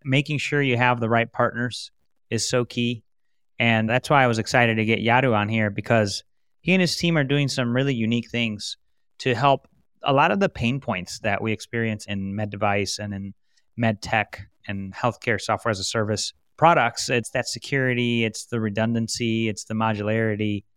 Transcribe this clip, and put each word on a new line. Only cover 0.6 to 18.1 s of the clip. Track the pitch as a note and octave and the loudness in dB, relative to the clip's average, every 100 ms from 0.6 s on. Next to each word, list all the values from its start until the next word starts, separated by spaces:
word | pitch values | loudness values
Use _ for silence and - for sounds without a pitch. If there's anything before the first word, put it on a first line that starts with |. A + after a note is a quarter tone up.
you | C#3 A#2+ | 2 4
have | B2 A#2+ | 2 2
the | A2+ | 2
right | A#2 A#2 | 2 2
partners | - A#2+ A#2 A#2+ - - _ _ _ _ | 0 0 0 -6 -8 -14 _ _ _ _
is | A2+ - | -4 0
so | B2+ | -2
key. | A#2+ - A#2+ A#2 - _ _ _ _ - | -2 -2 -2 -4 -12 _ _ _ _ 0
And | A#2 A2+ A2 | 4 4 2
that's | B2 - | 0 4
why | C#3+ | 4
I | B2+ | 4
was | A2+ | 2
excited | G#2+ C3 A#2 A2 | 2 4 4 4
to | |
get | G#2+ A2+ | 2 2
Yadu | A2 A#2+ C3 | 4 4 4
on | G#2+ G#2 | 2 2
here, | A2 G#2+ | 0 -2
because | G#2 - A#2 G#2 - - _ _ _ | -2 2 2 2 -2 -12 _ _ _
he | E3 | 0
and | F#3 | 2
his | F3 - | 2 0
team | E3+ E3 | 0 2
are | |
doing | C3+ C#3+ C#3 | 2 0 0
some | C3+ A#2+ | 0 0
really | B2 C#3 | 2 0
unique | A#2+ A2 A#2+ A2+ | 0 0 0 -2
things | A#2+ A#2 G#2 - - _ _ _ - | -2 -2 -4 -10 -14 _ _ _ -6
to | C3+ | -2
help | A2+ C#3 C3+ - _ _ _ | 2 2 2 -2 _ _ _
a | - | 0
lot | C3+ D#3+ | 2 2
of | G3 | 2
the | G3 | -2
pain | - A#2 C3+ | 0 -2 -2
points | - F#2 F2 - | -4 -6 -8 -6
that | G#2+ G2+ | -4 -2
we | A2 | -2
experience | G#2+ - A#2+ A2+ G#2+ - | -4 -6 -4 -4 -4 -6
in | G2+ F#2+ | -6 -6
med | G2+ G#2+ | -6 -6
device | G#2 G#2 G2+ G2 - | -2 0 0 -2 -6
and | G#2 | -8
in | G2 G2 - _ _ _ - | -8 -10 -14 _ _ _ -2
med | A#2 G#2 | 0 0
tech | - A2+ G#2 - - _ - | -2 -2 -2 -8 -18 _ -10
and | G2 G2 | -8 -10
healthcare | - A#2+ - - G#2 | -4 -4 -2 -2 -2
software | - G#2 A#2 | -2 -2 -2
as | G2 | -4
a | |
service | F#2+ A#2 G#2 G#2 - - _ - | -2 -2 -2 -4 -6 -12 _ 2
products. | D#3+ E3 A#2 - - | 4 6 2 -2 -2
It's | B2 A2+ | -2 -2
that | C3 - | -4 -6
security, | - - C#3 C3 A#2+ A#2+ | -8 -4 -2 0 0 0